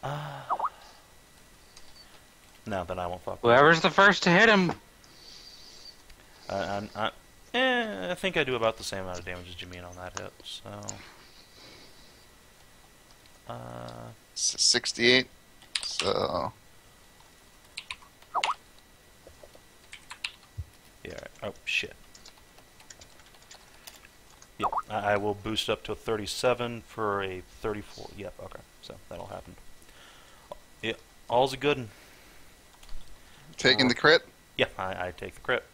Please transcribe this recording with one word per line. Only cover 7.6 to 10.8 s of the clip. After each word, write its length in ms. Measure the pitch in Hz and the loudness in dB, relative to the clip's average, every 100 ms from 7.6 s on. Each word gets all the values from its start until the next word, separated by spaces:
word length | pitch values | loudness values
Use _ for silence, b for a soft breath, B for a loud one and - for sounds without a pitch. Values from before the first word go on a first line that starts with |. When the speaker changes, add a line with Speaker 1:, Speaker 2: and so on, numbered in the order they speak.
| 262 247 220 202 180 | 0 0 -4 -6 -8
Speaker 1:
I 40 | 180 | -4
think 220 | 185 175 | -2 0
I 60 | |
do 120 | 135 123 | 0 2
about 220 | 113 110 | 2 0
the 60 | |
same 200 | 98 98 | -6 -6
amount 160 | 92 90 | -6 -8
of 60 | 90 | -8
damage 200 | 90 90 | -10 -12
as 60 | 90 | -14
Jameen 320 | 90 90 90 | -14 -14 -14
on 80 | 90 | -12
that 200 | 90 92 | -12 -10
hit, 140 | 98 - | -12 -14
so. 260 | - - - 104 | -16 -14 -14 -14